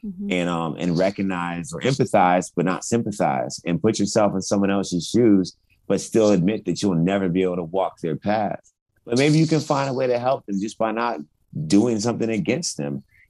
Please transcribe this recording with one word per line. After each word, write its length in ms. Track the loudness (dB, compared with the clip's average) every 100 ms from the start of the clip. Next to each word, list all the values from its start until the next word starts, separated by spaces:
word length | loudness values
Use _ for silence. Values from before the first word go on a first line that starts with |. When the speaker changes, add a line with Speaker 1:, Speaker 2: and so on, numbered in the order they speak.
Speaker 1:
Mm-hmm. 240 | -14 -8 -4
Speaker 2:
and, 160 | -2 -2
um, 260 | -2 -4 -4
and 200 | -2 2
recognize 760 | 0 0 -4 -4 -6 -6 -10
or 80 | -6
empathize, 720 | -2 -2 2 4 4 4 0 -2
but 80 |
not 200 | -2 -2
sympathize, 760 | -2 -2 -2 -2 0 0 -4 -8 -4
and 140 | 0
put 180 | 0 0
yourself 360 | 0 2 2
in 60 | 0
someone 280 | -2 0 0
else's 360 | 0 -2 -4 -2
shoes, 480 | 2 4 4 2 -6 _ _ -4
but 140 | -2
still 300 | 0 2 4
admit 340 | 4 2 0
that 180 | -4 -2
you'll 120 | 0
never 340 | 2 2 2 0
be 140 | 0
able 140 | 0 -2
to 60 |
walk 380 | -4 -2 -2 -4
their 160 | -6 -4
path. 440 | -2 -2 -2 -6 _ _ _ _
But 140 | -2 2
maybe 200 | 4 4
you 80 | 4
can 140 | 2
find 280 | 0 0 0
a 40 |
way 120 | 0 0
to 100 | 0
help 260 | 0 -2 -2
them 120 | -6
just 160 | -4 -4
by 140 | -2
not 280 | -2 -2 -4 -10 _ _ -8 2
doing 340 | 2 4 2
something 280 | 0 0 0
against 460 | 0 0 -2 -2 -6
them, 260 | -6 -6 -10 _ _